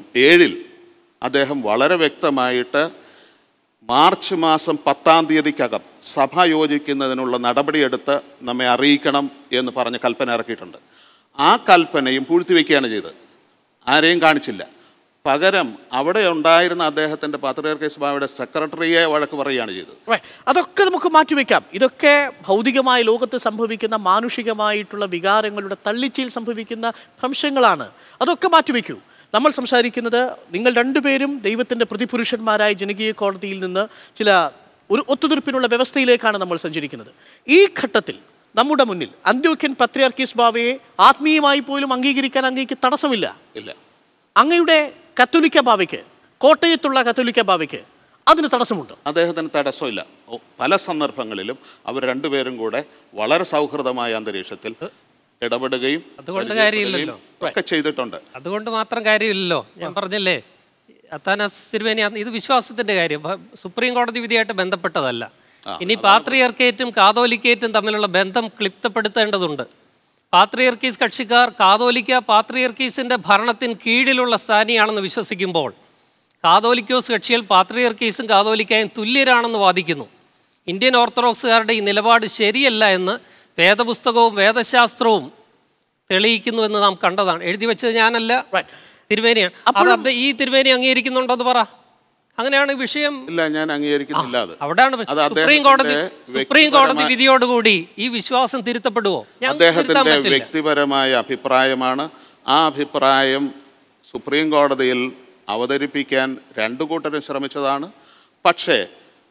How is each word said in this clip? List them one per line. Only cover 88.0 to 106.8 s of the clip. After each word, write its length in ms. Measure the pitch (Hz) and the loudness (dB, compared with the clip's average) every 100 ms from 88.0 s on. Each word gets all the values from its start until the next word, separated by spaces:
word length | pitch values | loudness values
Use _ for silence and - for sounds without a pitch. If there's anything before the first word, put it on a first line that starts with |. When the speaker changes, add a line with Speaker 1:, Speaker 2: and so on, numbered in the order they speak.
Speaker 3:
ഞാനല്ല, 300 | 226 233 226 254 - | 2 2 0 -2 -2
Speaker 2:
Right. 140 | 190 - - - _ - | -4 -4 -10 -20 _ -4
Speaker 3:
തിരുമേനിയാണ്. 420 | 208 226 233 180 | 0 2 2 0
അത് 140 | - - | -2 0
Speaker 2:
അപ്പോഴും 240 | 247 - - | 2 4 4
Speaker 3:
അത് 140 | 262 240 | 2 0
ഈ 20 | 269 247 | 0 0
തിരുമേനി 300 | 269 269 269 254 | 0 2 4 4
അംഗീകരിക്കുന്നുണ്ടോ 580 | 262 254 240 262 254 247 | 2 0 0 -2 0 0
എന്ന് 100 | 247 | 0
പറ. 100 | 247 214 - _ _ _ _ _ - | 0 0 -6 _ _ _ _ _ -8
അങ്ങനെയാണ് 320 | 254 277 277 | -2 0 0
ഈ 40 | 269 | -2
വിഷയം. 300 | 277 294 294 277 254 | -4 -2 -4 -4 -6
Speaker 1:
ഇല്ല, 180 | 170 160 156 | -4 -2 -2
ഞാൻ 100 | 160 147 | -4 -2
അംഗീകരിക്കുന്നില്ല 600 | 147 143 143 156 143 123 95 | -2 -2 -2 -4 -2 -2 -4
അത്. 60 | |
Speaker 3:
ആ, 60 | 82 143 | -6 -4
അവിടാണ് 280 | 175 262 262 202 | 2 2 0 -4
Speaker 1:
അത് 100 | 147 147 | 0 0
Speaker 3:
സുപ്രീം 300 | 156 160 302 277 | 2 2 4 6
കോടതി, 200 | 269 147 | 6 4
Speaker 1:
അദ്ദേഹത്തിൻ്റെ 540 | 147 180 - - 131 | 0 -2 -8 -10 -6
Speaker 3:
സുപ്രീം 280 | 135 277 302 277 | 0 4 4 6
കോടതി 100 | 269 | 4
Speaker 1:
വ്യക്തിപരമായ 200 | 302 302 | 4 0
Speaker 3:
വിധിയോടുകൂടി 640 | 233 269 262 247 240 220 190 165 - | 2 4 4 4 2 2 2 -2 -8
ഈ 40 | 240 233 | -6 -4
വിശ്വാസം 420 | - 254 247 269 226 | -2 -2 -2 -2 -6
തിരുത്തപ്പെടുവോ? 520 | 240 247 214 202 156 104 - | -4 -4 -2 -2 -2 -6 -6
ഞാൻ 80 | 254 | -4
Speaker 1:
അദ്ദേഹത്തിൻ്റെ 380 | 285 165 160 - | 2 4 4 2
Speaker 3:
തിരുത്താൻ 180 | 277 254 | 4 4
പറ്റില്ല. 300 | 147 131 135 | 4 2 0
Speaker 1:
വ്യക്തിപരമായ 720 | 113 160 151 147 143 139 131 123 | 0 -4 0 0 2 0 2 0
അഭിപ്രായമാണ്. 800 | 110 127 135 127 131 131 131 131 156 - - _ - | -2 -6 0 2 2 0 -2 -4 -6 -12 -20 _ 0
ആ 40 | 143 160 | 2 2
അഭിപ്രായം 760 | 139 143 147 135 135 135 135 139 - - _ _ _ _ | 0 -4 0 2 4 2 0 -2 -8 -20 _ _ _ _
സുപ്രീം 340 | - 139 143 156 | -14 -4 -2 0
കോടതിയിൽ 460 | 151 143 131 127 123 127 - - _ - 107 | 2 2 2 0 0 -4 -8 -20 _ -8 -4
അവതരിപ്പിക്കാൻ 720 | 123 139 143 143 135 131 131 127 - - | -2 -2 -4 -6 -2 -2 -2 -4 -12 -6
രണ്ടു 260 | 110 127 | -6 -4